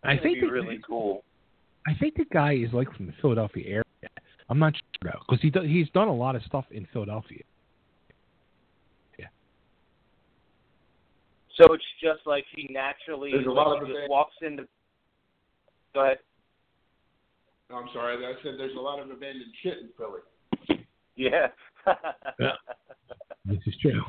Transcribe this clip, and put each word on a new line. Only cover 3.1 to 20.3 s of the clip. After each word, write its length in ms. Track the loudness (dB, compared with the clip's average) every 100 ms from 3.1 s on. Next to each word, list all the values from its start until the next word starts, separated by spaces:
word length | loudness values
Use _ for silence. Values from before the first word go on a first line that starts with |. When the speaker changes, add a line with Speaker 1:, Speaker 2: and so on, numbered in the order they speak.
| -2
Speaker 1:
Philadelphia 440 | 0 2 -2 -6 -6
area. 160 | -4 -6 _ -20 -20 _ _ -4
I'm 100 | 2
not 140 | 2
sure 380 | 2 -10 -10 -10
though, 60 | -10 0
'cause 100 | 2
he 80 | 2
do, 120 | 2
he's 260 | 2 2 2
done 180 | 2 2
a 40 |
lot 220 | 2 -2 -4
of 80 |
stuff 220 | -4 -6 -6
in 140 | -12 -10
Philadelphia. 500 | -8 -6 -8 -10 -20 -20 _ _ _ _ _ _ _ _ _ _ _ _ _ _ _ _ _
Yeah. 100 | -20 _ _ _ _ _ _ _ _ _ _ _ _ _ _ _ _ _ _ _ _ _ _ 12
Speaker 2:
So 160 | 12
it's 120 | 12 -4 -4
just 160 | -2 -2 -2
like 160 | -4 -4
he 140 | -14 -10
naturally, 640 | -6 -6 -6 -12 -10 -2
Speaker 3:
There's 140 | -2 0
a 40 |
Speaker 2:
like, 160 | 2 2
Speaker 3:
lot 160 | 2
of 60 | -4
Speaker 2:
he 60 |
just 100 | -8
Speaker 3:
aban- 60 | -2
Speaker 2:
walks 260 | 0 0 -2
into. 260 | -12 -12 -16 _ _ _ _ _ _ _ _ _ _ _ _
Go 80 | 0
ahead. 140 | 0 0 _ _ _ _ _ _ _ _ _ _ _ _ _ _ _
Speaker 3:
No, 80 | -14
I'm 100 | -12
sorry. 240 | -8 -6 -6 -8
I 80 | -10
said 120 | -12 -10
there's 180 | -10 -8
a 60 |
lot 180 | -8 -10
of 100 | -12
abandoned 440 | -16 -14 -14 -16 -10
shit 140 | -10 -10
in 100 | -14 -14
Philly. 840 | -12 -12 -18